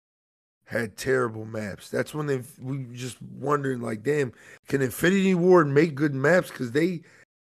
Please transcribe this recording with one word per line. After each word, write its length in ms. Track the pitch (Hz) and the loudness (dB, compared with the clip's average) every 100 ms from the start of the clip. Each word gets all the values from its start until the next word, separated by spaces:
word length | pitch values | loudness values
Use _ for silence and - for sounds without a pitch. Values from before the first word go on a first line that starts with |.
| _ _ _ _ _ _ - | _ _ _ _ _ _ -8
had 300 | 120 113 - | -6 -6 -6
terrible 480 | 127 131 120 110 | -2 0 0 -6
maps. 460 | 110 110 104 - - | -10 -8 -8 -10 -6
That's 220 | 127 - | -4 -4
when 140 | 151 151 | -4 -4
they, 160 | 135 117 - | -4 -6 -14
we 240 | 127 139 123 | -10 -8 -10
just 300 | 120 123 - | -12 -12 -12
wondering, 580 | 127 123 127 147 135 127 | -16 -8 -2 -2 -2 -6
like, 220 | 117 110 | -6 -4
"Damn, 300 | 117 151 127 - - - - | -2 -2 -2 -6 -20 -20 -4
can 160 | 143 | 0
Infinity 520 | 127 - 170 196 190 | 0 0 2 4 4
Ward 320 | 180 180 180 147 | 4 6 6 6
make 260 | 139 165 | 4 4
good 200 | 135 151 | 2 -2
maps?" 360 | 135 143 180 - | 2 2 4 2
'Cause 220 | - 123 | -6 -4
they 300 | 135 170 175 - - _ _ | 0 0 -2 -12 -20 _ _